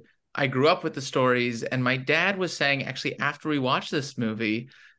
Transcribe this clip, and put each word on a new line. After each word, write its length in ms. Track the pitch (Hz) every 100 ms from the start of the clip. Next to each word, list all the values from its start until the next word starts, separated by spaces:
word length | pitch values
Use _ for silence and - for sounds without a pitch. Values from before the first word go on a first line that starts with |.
| - _ _ -
I 120 | 139
grew 200 | 127 147
up 160 | 180
with 100 | 160
the 80 | 151
stories, 640 | 135 143 127 123 120 113
and 200 | - 131
my 140 | 123 131
dad 400 | 131 156 180 196
was 180 | 180 -
saying, 280 | 143 139
actually, 360 | 110 135 147 -
after 300 | 143 151 156
we 100 | 147
watched 320 | 127 151 196
this 260 | 160 135 -
movie, 520 | 113 107 110 107 131 - -